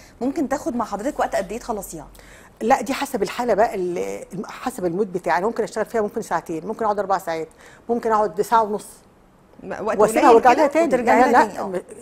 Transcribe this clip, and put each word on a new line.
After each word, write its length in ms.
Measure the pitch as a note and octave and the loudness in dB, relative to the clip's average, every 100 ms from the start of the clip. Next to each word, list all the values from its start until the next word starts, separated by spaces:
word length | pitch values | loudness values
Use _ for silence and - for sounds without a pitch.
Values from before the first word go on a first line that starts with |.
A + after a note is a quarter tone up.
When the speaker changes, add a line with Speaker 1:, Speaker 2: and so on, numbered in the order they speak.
| - - | -18 -8
Speaker 1:
ممكن 280 | B3 E4+ C4+ | -4 -4 -4
تاخد 280 | D4+ E4 A#3+ | -4 -4 -6
مع 80 | |
حضرتك 360 | G#3 G3+ B3+ - | -6 -6 -6 -4
وقت 160 | - - | -2 -4
قد 160 | F#3 | -6
إيه 60 | A3 | -8
تخلصيها؟ 480 | - G#3 - D#3+ - - - - - - | -8 -8 -10 -14 -18 -20 -20 -20 -20 -4
Speaker 2:
لا، 180 | A3 B3 | 2 2
دي 140 | A#3+ | 0
حسب 280 | B3+ C#4 A3 | -6 -4 -2
الحالة 320 | G3 - B3 | -4 -2 0
بقى، 200 | G3 A#3 | 2 2
ال-، 500 | G#3 F3+ F3 G3 G3 - F3+ - | 0 -4 -4 -6 -8 -10 -12 -12
حسب 380 | - - - | -10 -8 -4
المود 280 | F3+ F3+ G#3 | -2 -2 -4
بتاعي. 260 | F3+ F3 E3 | -4 -2 0
أنا 80 | G#3 | 0
ممكن 160 | A#3 | -2
أشتغل 220 | G3+ A3 G#3 | -4 -4 -4
فيها 140 | A#3 | -2
ممكن 220 | G#3 A3+ | -4 -6
ساعتين، 440 | - E3+ - D#3+ F#3 | -6 -6 -4 -8 -8
ممكن 180 | A3 | -4
أقعد 140 | G#3+ G#3 | -2 -2
أربع 200 | F#3+ F#3 | 0 -2
ساعات، 300 | - D#3+ D#3 - - - - | -2 -6 -8 -14 -20 -12 -4
ممكن 240 | A#3 A3+ | -2 2
أقعد 280 | G#3+ G#3 E3+ | 2 2 -2
ساعة 220 | G3+ A3+ | 2 2
ونص. 240 | G#3 G3+ - - _ _ _ _ _ - | 2 -4 -10 -20 _ _ _ _ _ -18
Speaker 3:
م-، 220 | F#3 - G#3+ | -12 -8 -2
وقت 120 | G3+ | 2
Speaker 2:
وأسيبها 240 | G#3+ C#4+ | 4 6
Speaker 3:
قليل 120 | C#4 | 8
Speaker 2:
وأرجع 180 | A3+ B3 | 8 8
لها 140 | C4+ C#4+ | 6 4
Speaker 3:
كده؟ 0 | |
Speaker 2:
تاني. 200 | D#4 E4 | 2 2
Speaker 1:
وترجعي 340 | B3 A#3 A3+ | 2 4 4
Speaker 2:
لا، 100 | B3+ | 6
Speaker 1:
لها 20 | B3 G#3+ | 4 4
Speaker 2:
لا، 60 | |
Speaker 1:
تاني، 240 | - G3 - | 0 -8 -8
آه. 40 | - - | -10 -8